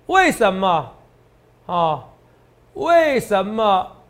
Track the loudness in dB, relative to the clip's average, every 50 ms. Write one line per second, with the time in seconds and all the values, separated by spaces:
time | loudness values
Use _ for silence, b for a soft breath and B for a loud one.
0 | _ -2 2 2 2 2 2 2 0 0 0 0 0 0 0 -2 -4 -6 -14 -20
1 | _ _ _ _ _ _ _ _ _ _ _ _ _ -6 -4 -2 -2 -2 -2 -4
2 | -10 -16 -20 _ b b b b b b b b _ _ -12 -6 -2 2 2 4
3 | 4 2 0 -2 -2 -2 -2 -2 -2 -2 -4 -2 0 2 2 0 -2 -4 -12 -20
4 | _ _